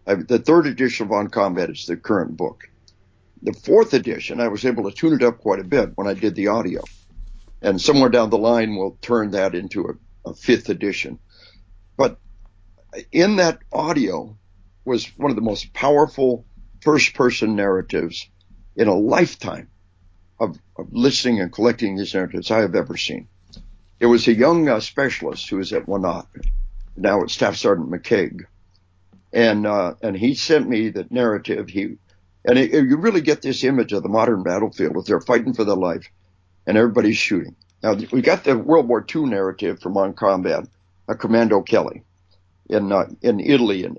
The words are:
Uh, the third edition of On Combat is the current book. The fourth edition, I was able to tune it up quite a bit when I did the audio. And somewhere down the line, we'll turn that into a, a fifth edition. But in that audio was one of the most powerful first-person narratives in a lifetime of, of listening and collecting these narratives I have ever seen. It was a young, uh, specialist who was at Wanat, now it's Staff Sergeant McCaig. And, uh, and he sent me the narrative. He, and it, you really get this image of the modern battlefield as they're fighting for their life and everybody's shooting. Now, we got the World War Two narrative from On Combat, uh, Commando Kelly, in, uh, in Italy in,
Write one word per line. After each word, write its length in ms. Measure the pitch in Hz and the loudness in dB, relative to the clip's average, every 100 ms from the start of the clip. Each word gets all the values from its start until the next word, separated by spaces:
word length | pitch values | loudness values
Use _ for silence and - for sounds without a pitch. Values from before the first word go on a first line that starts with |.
| 95 | -4
Uh, 80 | 98 80 | -4 0
the 120 | 117 | 0
third 260 | 143 170 147 | 6 4 4
edition 400 | 101 127 - 101 | 0 -2 -2 -4
of 60 | |
On 160 | 104 104 | -2 -2
Combat 420 | 110 98 90 85 | 0 0 0 -4
is 160 | - - | -6 -8
the 100 | 85 | -8
current 400 | - 101 76 82 | -2 -2 -2 -6
book. 320 | - - - _ _ _ _ _ _ _ | -8 -8 -20 _ _ _ _ _ _ _
The 100 | - | -8
fourth 400 | - - 202 220 | -8 4 4 6
edition, 460 | 131 110 - - 120 | 2 0 -8 -8 -4
I 100 | 117 | -2
was 160 | 107 127 | 0 -2
able 180 | 117 | -2
to 120 | 98 - | -6 -2
tune 180 | 160 | 0
it 100 | 139 | 4
up 160 | 120 - | 2 2
quite 200 | 107 98 | -2 -2
a 40 | |
bit 280 | 92 135 101 - | 0 0 0 -2
when 120 | 101 | -4
I 60 | |
did 220 | 95 107 92 | -2 -2 0
the 140 | 101 | -2
audio. 340 | 110 90 - - - _ - - - - - | 0 -2 -6 -10 -18 _ -18 -16 -18 -20 -4
And 200 | 101 92 | -2 0
somewhere 280 | - 143 127 | 2 4 4
down 200 | 120 110 | 4 2
the 80 | 107 | 2
line, 380 | 113 117 110 101 | 2 2 0 -4
we'll 220 | 95 - | -6 -8
turn 300 | - 117 104 | -2 -2 0
that 240 | 98 95 90 | 0 -2 -2
into 320 | 95 104 - - - - - | -6 -6 -6 -10 -18 -18 -16
a, 40 | |
a 40 | - | -8
fifth 340 | - 113 - | 0 0 0
edition. 500 | 92 101 - 65 - _ _ - - _ - _ - | -4 -4 -6 -10 -12 _ _ -20 -20 _ -20 _ -2
But 220 | 127 - - - - _ - _ _ - - | -2 -2 -20 -20 -20 _ -20 _ _ -18 -4
in 260 | 151 196 202 | 2 4 4
that 220 | 170 - - | 2 0 -8
audio 640 | 139 156 151 101 80 110 107 _ - - _ 123 | -4 -2 0 0 -4 -10 -18 _ -20 -20 _ -4
was 200 | 117 - - | -4 -6 -4
one 140 | 143 | -2
of 40 | 104 | -2
the 60 | |
most 320 | 113 98 - | -4 -6 -10
powerful 720 | - 135 147 151 - 131 117 - - - - | -4 2 4 2 2 0 0 -8 -20 -20 -4
first-person 760 | 151 151 - - 123 - 110 101 | 2 4 2 2 0 2 -2 0
narratives 720 | 101 95 - 82 85 - - _ _ - - - | 0 0 -2 -4 -4 -8 -18 _ _ -20 -14 0
in 120 | 107 | 2
a 80 | 92 | 2
lifetime 760 | 113 180 175 - 92 80 - _ _ _ _ _ _ - | 2 2 2 0 -10 -10 -16 _ _ _ _ _ _ -4
of, 200 | 107 76 _ - | -4 -4 _ -16
of 100 | 90 | -10
listening 480 | 110 131 131 127 107 | 0 0 2 0 0
and 120 | 90 | -2
collecting 440 | - 117 123 101 95 | 0 0 2 -4 -4
these 180 | 95 | -4
narratives 380 | 95 90 90 - | -4 -4 -8 -2
I 80 | 113 | 0
have 160 | 98 87 | 2 0
ever 200 | - - | -4 -6
seen. 320 | - - - _ _ - - - _ - | -8 -8 -14 _ _ -20 -20 -20 _ 0
It 80 | 120 | 4
was 200 | 117 123 | 4 4
a 60 | |
young, 340 | 110 143 170 151 | 4 4 4 2
uh, 120 | 110 | 0
specialist 680 | - - 135 - 76 - - | -2 -4 -4 -4 -8 -10 -8
who 80 | 98 | -6
was 160 | 92 | -4
at 140 | 95 - | -6 -4
Wanat, 380 | 98 92 85 - - - - - - - - | -4 -2 -4 -10 -6 -4 -2 -6 -10 -16 -4
now 260 | 98 101 | 0 0
it's 120 | - | -2
Staff 220 | - 107 - | -2 -2 0
Sergeant 340 | 120 90 69 | 0 0 -2
McCaig. 560 | 87 - 107 69 - - _ _ _ _ _ _ _ _ | -8 0 0 0 -6 -18 _ _ _ _ _ _ _ _
And, 320 | 120 113 104 104 | 2 2 2 0
uh, 300 | 104 87 - | 0 -2 -4
and 140 | 110 92 | -6 -2
he 200 | 120 143 | -2 -2
sent 320 | - 139 120 | 2 2 2
me 220 | 110 110 | -2 -2
the 180 | 95 85 | -6 -6
narrative. 600 | 123 117 101 - - 98 | -2 0 -2 -4 -6 -6
He, 280 | 98 101 - _ _ _ _ | -6 -6 -10 _ _ _ _
and 140 | 120 127 | 2 4
it, 160 | 131 | 4
you 240 | 147 131 151 | 2 2 2
really 240 | 226 185 | 2 0
get 220 | 147 143 | 0 -2
this 200 | 135 117 | -2 -2
image 300 | 131 135 107 | 0 0 -2
of 80 | 101 | -4
the 80 | 98 | -2
modern 320 | 110 120 98 | 0 2 0
battlefield 560 | 90 95 104 - 85 92 | -2 -2 -4 -2 -4 -4
as 80 | 101 | -2
they're 160 | 95 | -2
fighting 320 | - 120 123 | 2 0 0
for 100 | 117 | -2
their 120 | 104 92 | -2 0
life 340 | 90 82 - _ _ _ _ _ - | -2 -4 -10 _ _ _ _ _ 0
and 100 | 107 | 2
everybody's 420 | 117 117 107 107 | 4 4 2 0
shooting. 380 | - 92 - - _ - | 0 -2 -4 -18 _ -4
Now, 100 | 110 101 117 | -2 -2 0
we 120 | 127 | 0
got 200 | 139 180 | 2 2
the 140 | 139 120 | 2 0
World 300 | 139 165 120 | 4 4 4
War 140 | 110 | 0
Two 260 | - 160 139 | -2 -4 -2
narrative 520 | 98 95 92 95 82 | 0 -2 -2 -6 -4
from 160 | 90 101 | -4 -2
On 160 | 98 | -2
Combat, 540 | - 104 92 87 80 - _ _ _ - | 0 0 2 0 -4 -6 _ _ _ -8
uh, 60 | |
Commando 480 | - 107 117 113 101 | -6 2 4 4 2
Kelly, 420 | - 104 71 - _ _ _ _ _ _ - | 2 0 0 -8 _ _ _ _ _ _ -4
in, 200 | 107 98 | -2 0
uh, 140 | 98 - - | 0 -2 -2
in 180 | 120 101 | -2 0
Italy 440 | - 139 110 95 | 2 2 2 0
in, 140 | 87 | -6